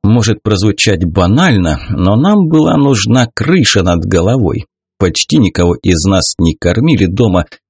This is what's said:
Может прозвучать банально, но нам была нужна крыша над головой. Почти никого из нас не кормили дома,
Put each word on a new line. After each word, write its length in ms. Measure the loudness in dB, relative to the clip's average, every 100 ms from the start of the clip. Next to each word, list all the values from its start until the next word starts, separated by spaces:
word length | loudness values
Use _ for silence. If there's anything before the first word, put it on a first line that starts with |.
Может 400 | 2 2 0 -2
прозвучать 600 | -2 0 0 -2 -2 0
банально, 720 | -2 0 0 2 2 0 0 -4 -6
но 260 | -2 0 2
нам 320 | 2 2 2
была 280 | 2 2 2
нужна 520 | 2 0 0 0 0
крыша 520 | -4 -2 0 0 0
над 200 | 0 -2
головой. 640 | 0 0 0 0 -2 -4 -10 _ _ _
Почти 400 | -2 -2 -2 0
никого 380 | 0 0 0 0
из 280 | 0 0 2
нас 280 | 0 -2 -2
не 160 | -2 0
кормили 500 | -2 0 0 0 0
дома, 400 | 0 0 0 -4 -12 _